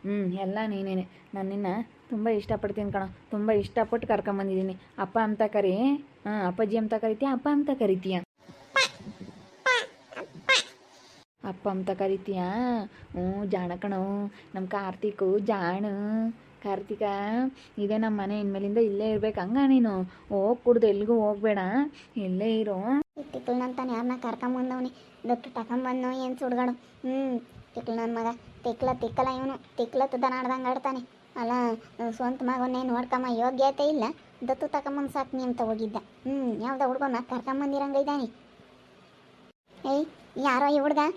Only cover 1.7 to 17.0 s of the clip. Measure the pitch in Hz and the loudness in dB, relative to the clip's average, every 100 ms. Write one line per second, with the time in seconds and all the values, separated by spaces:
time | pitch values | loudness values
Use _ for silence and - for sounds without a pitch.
1.7 | 202 226 - - 226 226 214 - 214 208 | -2 -6 -12 -6 -2 2 0 0 -2 -2
2.7 | 202 208 196 190 - - 214 214 214 196 | -2 -2 -2 -4 -8 -6 -2 2 2 2
3.7 | - 220 233 - 208 208 196 196 185 190 | 0 2 0 2 0 0 -2 0 0 -2
4.7 | 185 - - 190 233 220 214 214 214 196 | -6 -14 -6 -2 0 0 2 2 4 2
5.7 | 190 262 285 - - 202 214 180 180 214 | 4 2 2 -4 -10 -4 0 0 0 0
6.7 | 226 214 220 220 220 277 254 294 285 294 | 2 0 0 0 0 0 0 2 2 2
7.7 | 269 202 190 190 180 180 _ - - - | 2 2 2 0 -2 -4 _ -20 -20 -2
8.7 | 539 523 - - - 190 - - - 523 | 0 0 -2 -16 -16 -18 -18 -20 -4 0
9.7 | 508 - - - - - - - 523 - | 0 -2 -14 -18 -14 -14 -10 2 2 2
10.7 | - - - - - _ _ 208 185 202 | -16 -20 -20 -20 -20 _ _ -10 -4 -4
11.7 | 190 185 190 196 190 196 190 180 214 247 | -2 -2 0 0 0 -2 -2 -2 0 0
12.7 | 233 202 - - 175 180 196 202 185 180 | 0 -4 -12 -12 -4 -2 -2 -2 -2 -2
13.7 | 180 202 190 190 202 202 - - 190 185 | -4 -4 -2 -2 -2 -4 -8 -12 -8 -4
14.7 | 202 196 185 208 208 190 202 208 202 175 | -4 -4 -4 -4 0 2 2 2 0 0
15.7 | 185 208 202 208 220 226 226 - - 202 | 0 -2 -4 -2 -2 -2 -6 -18 -10 -4
16.7 | 190 202 208 | -4 -4 -2